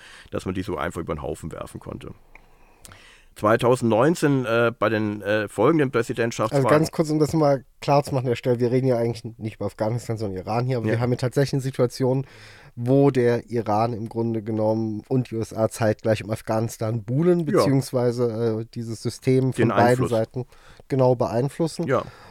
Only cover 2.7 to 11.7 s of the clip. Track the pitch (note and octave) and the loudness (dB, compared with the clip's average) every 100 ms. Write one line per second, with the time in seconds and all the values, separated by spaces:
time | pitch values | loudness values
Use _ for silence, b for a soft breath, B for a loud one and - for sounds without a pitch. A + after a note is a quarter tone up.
2.7 | B B B B B B - G#2 A#2 B2 | B B B B B B -2 2 2 4
3.7 | B2+ A#2 A2 C#3+ F3+ D3+ C#3 A#2+ A#2 A#2 | 2 2 4 4 2 2 2 0 0 0
4.7 | A2+ G#2+ A2 G#2+ G#2 G2 G#2+ G#2 - A#2+ | 0 0 0 -2 -4 -2 -2 -2 0 2
5.7 | D#3+ C3 A#2+ G#2 B2 A#2 - A2 C#3+ C3 | 4 2 0 -2 -2 -2 -2 0 2 4
6.7 | D3+ D#3+ - D3+ D3+ D3+ E3 D3 C#3 - | 4 2 -2 0 0 2 2 2 2 -4
7.7 | - - C#3+ - C3+ B2+ A#2 C3 A#2+ B2 | -8 0 2 2 -2 -2 -2 0 0 2
8.7 | B2+ C3 A#2+ A#2 A2+ A2+ A2+ G#2+ - G2+ | 2 2 2 0 -4 -10 -10 -10 -6 -6
9.7 | - A2 A#2 - A2+ G#2+ F#2 F2+ A2+ B2+ | -4 -2 -2 -4 -6 -6 -6 -4 -4 -2
10.7 | B2+ G#2+ A2+ B2 B2 B2+ - C#3 C#3 C3 | -2 0 0 0 0 -2 0 0 -2 -4